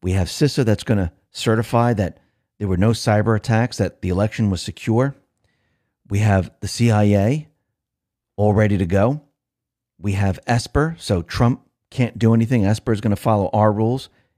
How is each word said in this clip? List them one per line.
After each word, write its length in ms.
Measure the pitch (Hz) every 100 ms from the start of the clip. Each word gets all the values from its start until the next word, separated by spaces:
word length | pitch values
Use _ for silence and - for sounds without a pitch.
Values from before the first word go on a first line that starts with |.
We 100 | 90
have 160 | 95 87
cisa 360 | - 147 -
that's 180 | 117 104
gonna 300 | - 110 87 _ _
certify 640 | - - 113 117 120 120
that 260 | 107 90 - _ _ _ _
there 100 | 104
were 80 | 90
no 120 | 104
cyber 460 | 117 - 104 107 110
attacks, 400 | - 110 120 -
that 240 | 92 -
the 80 | 92
election 400 | 90 107 - 107
was 140 | 95
secure. 520 | - - - 113 135 139 _ _ _ _ _ _ _ _ _
We 120 | 98
have 300 | 107 98 85 _
the 80 | 104
C 220 | - 117
I 140 | 107
A 440 | 104 101 101 151 156 _ _ _ _ _ _ _ _ -
all 180 | 104
ready 240 | 104 107 101
to 80 | 90
go. 360 | 95 107 147 _ _ _ _ _ _ _ _
We 140 | 104
have 280 | 98 101 92 -
Esper, 500 | 120 - 147 156 165
so 240 | - 101
Trump 460 | - - 120 135 _ _ _
can't 280 | - 120 -
do 160 | 113
anything. 300 | 113 113 123
Esper 280 | 98 110 -
is 80 | 107
gonna 160 | 110 101
follow 340 | - 107 98
our 200 | 104 107
rules. 360 | 104 110 131 - _ _